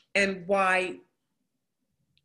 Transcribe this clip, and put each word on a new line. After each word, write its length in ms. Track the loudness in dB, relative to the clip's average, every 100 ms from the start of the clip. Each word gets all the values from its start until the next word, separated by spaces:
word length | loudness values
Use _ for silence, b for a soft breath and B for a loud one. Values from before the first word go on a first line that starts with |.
| _
and 320 | -2 -2 -2 -2
why 500 | 0 2 2 -2 -8 -18 _ _ _ _ _ _ _ _ _ _ _